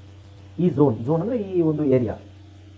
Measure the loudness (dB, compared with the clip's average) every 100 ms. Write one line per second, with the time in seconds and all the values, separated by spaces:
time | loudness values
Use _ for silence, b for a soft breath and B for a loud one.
0 | -20 -20 -20 -20 -14 -2 0 2 2 0
1 | -2 -2 -2 -4 -2 0 0 0 2 2
2 | 0 -6 -14 -20 -20 -20 -20